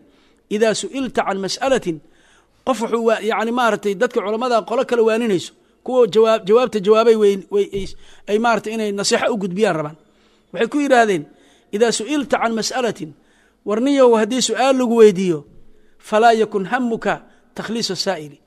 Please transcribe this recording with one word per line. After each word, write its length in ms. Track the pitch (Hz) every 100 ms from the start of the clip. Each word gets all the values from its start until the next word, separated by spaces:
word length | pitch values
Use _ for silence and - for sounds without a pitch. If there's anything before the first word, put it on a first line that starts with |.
| _ _ _ _ -
idaa 220 | 208 226
su'ilta 480 | 202 202 269 262 - 208
can 120 | 196
mas'alatin, 580 | 190 - 269 247 180 156 - _ _ _ _ _ -
qof 100 | 226
wuxuu 240 | 226 233 226
waa, 140 | 208
yacni, 300 | 202 220 226
maaragtay, 420 | 240 240 208 208 185
dadka 240 | 240 226
culamada 400 | 196 220 247 233
qolo 220 | 190 240 254
kala 160 | 240
waaninayso, 480 | 220 220 240 185 - - _ _ -
kuwa 200 | 254 226
jawaab-, 380 | 202 226 220 180
jawaabta 340 | 220 254 220
jawaabay 360 | 185 214 233 220
way, 180 | 208 202 175
way, 160 | 202 196
ay, 140 | - - - - - -
ay, 120 | 208
maaragtay, 340 | 240 220 214
inay 180 | 226 208
nasiixo 420 | 202 196 233 -
u 40 | 226
gudbiyaan 380 | 190 175 214 156
rabaan. 220 | 151 160 _ _ _ _ _
Waxay 140 | 175 226
ku 80 | 294
yidhaahdeen, 440 | 285 254 226 180 143 _ _ _ _
idaa 180 | 208 233
su'ilta 460 | 220 220 294 233 233
can 160 | 220
mas'alatin, 580 | 220 208 240 240 - 160 - _ _ _ _ -
war 140 | 208
niyow, 300 | 262 277 247
haddii 280 | 226 214 254
su'aal 340 | - 214 254 262
lagu 180 | 247 233
weydiiyo, 440 | 214 180 190 156 - - - - _ _ -
falaa 280 | 214 233
yakun 320 | 226 214 214 180
hammuka 480 | 247 247 226 202 156 - _ _
takhliisa 420 | - 190 233 - 180
saa'ili. 420 | 196 175 151 143